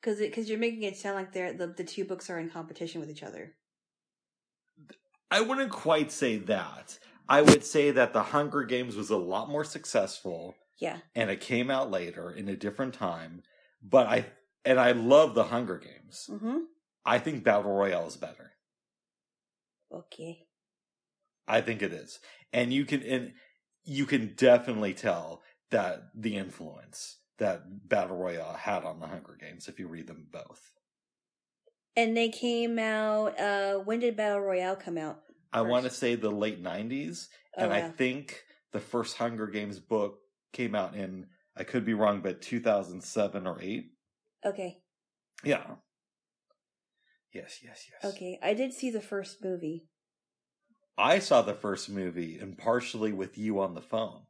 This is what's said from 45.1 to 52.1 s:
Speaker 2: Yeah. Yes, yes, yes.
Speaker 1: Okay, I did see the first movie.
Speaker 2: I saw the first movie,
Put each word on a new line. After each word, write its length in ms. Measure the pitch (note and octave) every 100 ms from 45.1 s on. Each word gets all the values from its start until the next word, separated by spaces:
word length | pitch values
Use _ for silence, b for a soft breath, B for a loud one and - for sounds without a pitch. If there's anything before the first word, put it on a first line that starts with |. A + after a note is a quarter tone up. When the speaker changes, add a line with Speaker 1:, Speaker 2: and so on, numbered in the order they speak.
| _ _ -
Speaker 2:
Yeah. 220 | - C#3+ - - _ _ _ _ _ _ _ _ _ _ _ _ _ _ _
Yes, 260 | - - -
yes, 220 | A#2+ - -
yes. 220 | - G3+
Speaker 1:
Okay, 260 | F#3+ F3+ F3+
I 100 | E3
did 200 | G#3+ C4
see 160 | B3+ B3+
the 120 | A3+
first 420 | G#3 G3+ F#3 -
movie. 420 | F#3+ F3+ D#3+ E3 _ _ _ _ _ _ _ _ _ _ _ -
Speaker 2:
I 220 | A2 F#3
saw 220 | G3 C3
the 120 | G#2+
first 360 | G2+ G#2 F#2+ -
movie, 480 | G2+ F#2